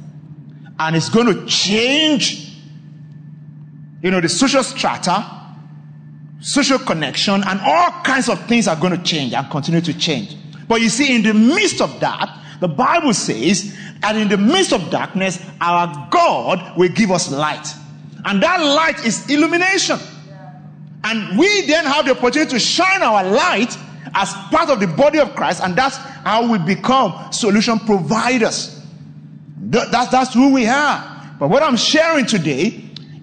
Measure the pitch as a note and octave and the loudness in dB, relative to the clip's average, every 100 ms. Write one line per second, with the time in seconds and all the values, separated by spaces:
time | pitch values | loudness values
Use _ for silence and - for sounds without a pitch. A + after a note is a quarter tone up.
0 | - - - - - - - - D#3+ D#3+ | -20 -20 -20 -20 -20 -20 -14 -4 0 0
1 | - A3+ A#3+ E3+ - - F3+ G#3+ B3 D4 | 2 4 4 2 -2 -2 0 2 2 2
2 | D#4 C4 - - - - - - - - | 4 2 0 -4 -12 -20 -20 -20 -20 -20
3 | - - - - - - - - - - | -20 -20 -20 -20 -20 -20 -20 -20 -20 -6
4 | F3+ F#3 E3 - C4 C4+ - - F#3 A#2 | 0 2 0 2 2 2 0 -2 -4 -2
5 | F3 F#3+ - - - - - - - - | 0 -2 -2 -12 -18 -20 -20 -20 -20 -20
6 | - - - - - C#4+ C4 B3+ - D#3+ | -20 -20 -20 -12 -4 0 2 0 0 -4
7 | C3+ - - G3 F#3+ G3 C4 D#4+ E4+ - | -4 -2 0 0 0 -2 2 2 2 0
8 | - C4 A#3 F#3 E3+ A#3 G#3 D#3 F3+ F3 | -2 0 0 -2 0 2 2 0 0 0
9 | - D#3+ B2+ A#2+ C3+ D3 C#3+ E3 E3+ E3+ | -2 -4 -2 -4 -4 -4 0 0 0 -2
10 | E3+ C3+ G2 - - - - A#3 A3+ A#3+ | -2 -2 -6 -14 -18 -10 -2 2 2 2
11 | C#4+ A#3+ G#3+ G#3+ A#3 F#4+ G4 - B3+ B3 | 2 2 4 4 4 4 0 0 -2 -2
12 | C#3+ G2+ G3 - - - F3 D3 C4+ E4+ | -4 -4 -6 -10 -20 -6 -4 0 2 2
13 | D4 F#3 - - D#3 G3+ - - - - | 2 0 -2 -2 0 0 -2 -12 -16 -4
14 | G3+ A3 G#3 G3+ G#3 F#4 F4+ A3+ D#3 B2+ | -2 0 0 2 4 4 2 0 -2 -4
15 | C3+ F#3 F#3+ - - - E3+ F3 F3 C#3+ | -4 -2 -2 -4 -10 -4 0 2 0 -4
16 | - F4 E4 D3 A#2+ F3+ - E3+ F3+ D3 | -2 2 2 2 -2 -2 -2 0 2 2
17 | G#3+ F3 - C#3 D3+ C3 - - - - | 2 0 -2 -2 -2 -4 -10 -14 -18 -20
18 | - - F#3 G3+ D#4+ F4+ D4 D4 D#4+ E4 | -18 -10 -2 2 2 2 2 2 2 0
19 | A#3 - - D4 D#4+ E4+ F#4 G4 - A#3 | -2 -4 0 2 4 2 2 2 0 -4
20 | - - - - - - - - - - | -8 -18 -20 -20 -20 -20 -20 -20 -20 -10
21 | G#3+ A3+ E3+ G3 G4 G4+ C#4+ D#4 D4+ D4 | -6 -4 -2 2 2 2 2 2 2 2
22 | C4+ - B3 D4+ D#4 A#3+ - - F#4 F#4+ | 2 2 2 2 0 0 0 2 2 2
23 | C4+ G#3 F#3 A#3 F4 G#3+ A#3 - - - | 2 2 2 2 2 0 -2 -6 -16 -18
24 | - G3 G3 - - D#4 D#4+ B3 F#3+ D3+ | -6 -4 -2 -6 0 2 2 2 0 4
25 | D4 D4+ A#3 - D3 F3+ F#3+ F3+ C4+ - | 4 4 2 0 -2 0 0 0 0 -2
26 | - - F3+ A3 A#3+ A3 D#3+ F3+ - C4+ | -12 -8 -2 2 2 2 0 0 2 2
27 | G#3 - - - G#3+ G#3 A#3 A3 - G3 | 2 -2 -10 -2 2 2 2 0 2 0
28 | D3 A3 A#3+ B3+ G3 - - - - - | 2 0 2 2 0 -2 -8 -14 -20 -20
29 | - - - - - - G#2+ G#3+ A#3 A#3 | -20 -20 -20 -20 -18 -12 -2 0 2 0
30 | B3+ B3+ C4 A#3 C#4 C4+ A3 C#4 D4 E3 | 2 2 4 4 6 6 4 2 2 0
31 | - - - - C#3+ B3+ D#4 A#3 - D4+ | -6 -16 -18 -4 2 4 4 2 2 2
32 | E4 D4+ A3+ G3+ D#3 C3 G3 - - - | 4 2 2 0 0 0 -2 -4 -12 -18
33 | - - | -18 -14